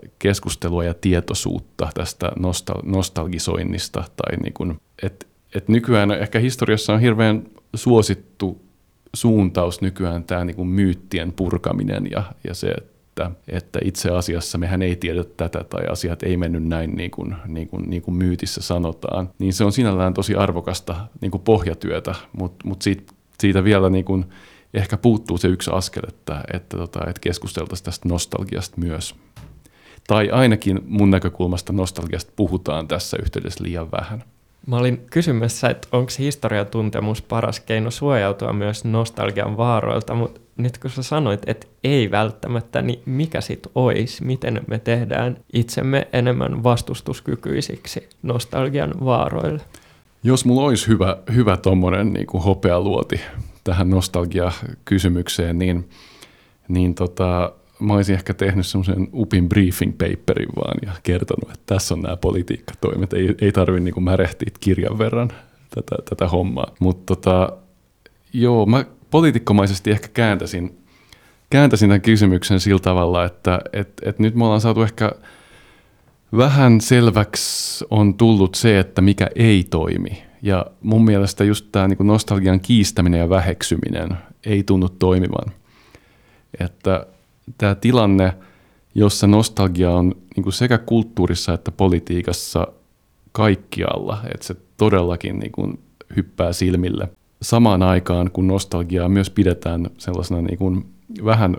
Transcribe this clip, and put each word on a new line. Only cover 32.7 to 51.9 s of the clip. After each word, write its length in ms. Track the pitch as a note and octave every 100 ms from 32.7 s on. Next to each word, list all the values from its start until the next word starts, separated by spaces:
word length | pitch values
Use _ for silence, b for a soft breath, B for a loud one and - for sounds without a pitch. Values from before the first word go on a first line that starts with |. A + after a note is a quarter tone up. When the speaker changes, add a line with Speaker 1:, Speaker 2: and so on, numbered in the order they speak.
| D#2 D#2+
Speaker 1:
tässä 300 | F2 - -
yhteydessä 420 | - - - -
liian 280 | F#2 E2+ E2
vähän. 320 | F#2+ - A2 - _ _ _ -
Speaker 2:
Mä 100 | A#2+
olin 240 | B2+ A#2+ -
kysymässä, 580 | E3 E3+ A#2 A2+ - A#2+
että 180 | - -
onks 280 | B2 B2+ -
historiatuntemus 1040 | C#3 C#3+ A2 G#2+ G2+ A#2 G#2+ A2 G#2 G#2+
paras 380 | - A2+ A2+ A2
keino 320 | - A2 A2+
suojautua 640 | - C#3+ B2+ G2+ G2+ A2+
myös 320 | G#2 G#2 A2 A2+
nostalgian 720 | A2+ A2+ - G#2 G#2 G#2+ G#2+
vaaroilta, 580 | A#2+ A2+ A2+ A2+ - A#2
mut 260 | A#2 - _ -
nyt 200 | B2 -
kun 140 | A#2+
sä 120 | C3+
sanoit, 380 | B2+ D3+ C3 G#2 -
että 220 | A2 - _
ei 280 | C3 C#3 G#2
välttämättä, 680 | G2 G#2+ G#2 - A#2+ - B2+
niin 180 | B2+ B2 -
mikä 360 | C3 D#3+ D#3+
sit 260 | - - - -
ois? 460 | B2+ G2+ A2+ -
Miten 400 | B2+ B2+ B2+ G#2+ -
me 120 | A2
tehdään 580 | - A#2 A#2 C3 G#2+ F2 _
itsemme 540 | A#2+ A#2 - C3+ C#3 -
enemmän 500 | B2 B2 B2 B2+ B2+
vastustuskykyisiksi 1500 | A#2+ A#2+ - - - - - - - C#3 - - - - - _
nostalgian 720 | - A#2+ - - C3 C#3+ D3 - C3
vaaroille? 560 | A#2+ - - D3+ D3+ - b b b b b
Speaker 1:
Jos 220 | A#2 B2+ B2
mulla 160 | B2+
ois 260 | C#3+ A2+ A2
hyvä, 300 | A2 F#2+ - -
hyvä 240 | A#2 G#2+ F#2
tommonen 560 | F#2+ F#2 F2+